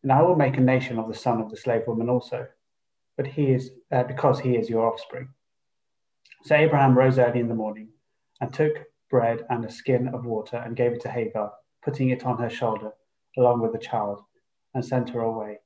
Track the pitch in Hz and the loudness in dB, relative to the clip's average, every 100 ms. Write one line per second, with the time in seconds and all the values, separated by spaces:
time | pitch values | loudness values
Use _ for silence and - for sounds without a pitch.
0 | 135 135 170 170 135 131 127 127 - 117 | 4 4 6 4 2 4 4 4 0 -6
1 | 113 110 127 117 107 - 123 113 120 113 | -6 -4 -2 -2 -4 -6 -2 -2 -2 -2
2 | 120 123 - 120 120 _ _ _ _ _ | 0 -2 -2 -10 -10 _ _ _ _ _
3 | _ - 135 151 139 127 - - _ 131 | _ -6 -6 0 2 2 -2 -16 _ -2
4 | 131 135 147 - 131 120 110 113 113 - | -2 0 2 2 0 0 0 0 0 -2
5 | - 127 131 _ _ _ _ _ _ _ | -12 -14 -14 _ _ _ _ _ _ _
6 | _ _ _ _ - 151 156 147 135 127 | _ _ _ _ 0 4 4 4 6 6
7 | 131 127 120 120 117 113 107 107 107 _ | 6 4 2 2 -2 -4 -6 -8 -16 _
8 | _ _ _ _ 127 - 156 151 - _ | _ _ _ _ -10 -2 -2 -2 -10 _
9 | _ 127 117 117 - 120 113 - - 123 | _ 2 2 -2 -4 -6 -6 -8 0 0
10 | 123 120 120 110 107 117 120 117 120 120 | 0 -6 -4 -6 -4 -8 -8 0 0 0
11 | 123 120 107 110 104 - _ _ - 131 | -6 -6 -4 -4 -6 -10 _ _ -8 0
12 | 127 123 127 113 120 - 120 107 107 - | 0 0 -2 -4 -4 -2 -4 -4 -8 -14
13 | _ _ _ - 123 120 113 113 - 117 | _ _ _ 2 4 4 0 -4 -6 -4
14 | 104 101 _ _ _ _ _ 120 123 127 | -4 -8 _ _ _ _ _ -8 -2 -4
15 | 120 120 113 113 107 104 | -2 -4 -4 -4 -8 -14